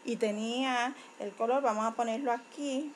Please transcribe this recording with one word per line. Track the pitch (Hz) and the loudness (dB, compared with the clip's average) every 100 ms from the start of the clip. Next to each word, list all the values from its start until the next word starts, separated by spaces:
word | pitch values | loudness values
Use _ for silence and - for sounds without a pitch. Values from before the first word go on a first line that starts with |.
y | - 226 | -4 0
tenía | 220 208 226 240 262 247 240 - - - | 0 0 -2 0 0 2 0 -2 -16 -10
el | 208 | -10
color, | 196 226 262 | -2 2 4
vamos | 277 214 220 | 4 2 0
a | 220 | 2
ponerlo | 233 226 277 | 0 0 0
aquí | 240 - - 285 262 294 | 0 -2 -6 -2 0 -2